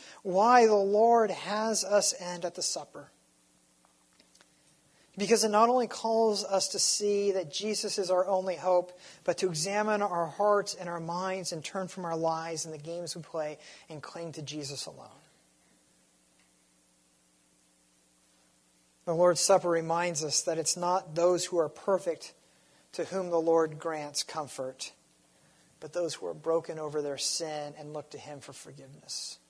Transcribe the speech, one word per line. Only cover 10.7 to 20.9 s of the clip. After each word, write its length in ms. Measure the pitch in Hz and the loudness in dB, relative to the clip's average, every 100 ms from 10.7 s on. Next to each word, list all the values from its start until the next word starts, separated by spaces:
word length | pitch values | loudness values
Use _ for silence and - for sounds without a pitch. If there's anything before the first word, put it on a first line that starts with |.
and 140 | - 175 | -8 -8
our 120 | 170 | -8
minds 500 | 165 180 185 190 170 | -6 -4 -4 -4 -6
and 140 | 165 | -8
turn 240 | - 196 180 | -8 -6 -6
from 160 | 190 | -8
our 120 | 175 160 | -6 -2
lies 480 | 160 160 165 160 | 0 -2 -4 -8
and 80 | 160 | -8
the 60 | 156 | -10
games 380 | 151 170 165 175 | -10 -10 -8 -10
we 60 | |
play 360 | 151 165 151 147 - - - | -8 -6 -6 -8 -16 -20 -18
and 120 | 156 | -16
cling 300 | - 170 170 | -14 -12 -10
to 100 | 151 | -10
Jesus 440 | 139 151 139 139 - | -10 -10 -10 -10 -12
alone. 240 | - 117 - _ _ _ _ _ _ _ _ _ _ _ _ _ _ _ _ _ _ _ _ _ _ _ _ _ _ _ _ _ _ _ _ _ _ _ _ _ _ - | -14 -20 -20 _ _ _ _ _ _ _ _ _ _ _ _ _ _ _ _ _ _ _ _ _ _ _ _ _ _ _ _ _ _ _ _ _ _ _ _ _ _ -4
The 80 | |
Lord's 260 | 165 180 165 | 4 6 6
Supper 300 | - 185 175 | 6 6 6
reminds 520 | 165 160 170 175 151 | 0 0 0 0 -2
us 200 | 151 - | -2 -2
that 140 | - 160 | -2 -2
it's 200 | 156 180 | -2 -2
not 400 | 175 | 0